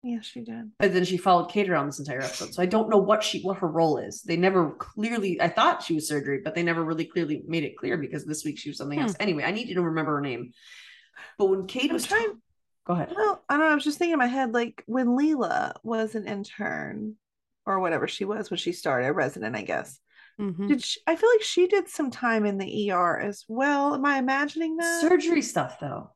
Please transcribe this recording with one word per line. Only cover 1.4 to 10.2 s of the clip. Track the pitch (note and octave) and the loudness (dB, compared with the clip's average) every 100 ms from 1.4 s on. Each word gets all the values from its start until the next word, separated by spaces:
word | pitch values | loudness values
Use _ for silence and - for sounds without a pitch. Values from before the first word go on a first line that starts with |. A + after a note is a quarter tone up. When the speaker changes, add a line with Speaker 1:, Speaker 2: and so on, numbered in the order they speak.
| F3 | 4
Speaker 2:
Kate | G#3 F#3+ | 0 2
around | D#3+ C#3+ | 2 0
this | C#3 | -6
entire | C#3+ C3 | -8 -4
episode. | C3 - - | -4 -6 -8
So | - | -2
I | F3+ | 2
don't | G#3+ A3 | 2 6
know | G#3+ | 4
what | F#3 G#3+ | 6 2
she, | - - | 2 -2
what | F#3 F#3+ | -4 -2
her | E3+ | -2
role | D#3+ E3 C3 | 2 2 2
is. | G#2 - | -4 -10
They | - E3+ | -4 2
never | F#3 F#3+ D#3 | 4 4 2
clearly, | - - - A3 A#3 G3 E3+ | -2 -12 -4 -2 0 -2 0
I | E3+ | 0
thought | F#3+ C#4+ F4 | 4 4 2
she | - | -2
was | D#3+ D3 | -2 0
surgery, | D3 - C3+ | -4 -2 -4
but | - | -2
they | E3+ | -2
never | E3+ E3 | 0 0
really | D#3+ D#3+ | -2 -2
clearly | D#3 - D#3+ D3+ - | -2 -2 -2 -4 -2
made | E3 | -4
it | C#3+ - | -4 -6
clear | B2+ C#3 | -4 -4
because | C3+ C#3 | -4 -8
this | - D3+ | -8 -6
week | D#3 C#3+ | -6 -8
she | D3 | -10
was | C#3 | -10
something | C#3 C#3+ | -6 -2
Speaker 3:
Hmm. | B3 | -2
Speaker 2:
else. | F3 | -2
Anyway, | G#3 D#3 | -2 0
I | C3 | -2
need | G#3 B3 | -4 -4
you | |
to | F3+ | -2
remember | E3+ D#3+ D3+ | 0 0 0
her | D3 | -2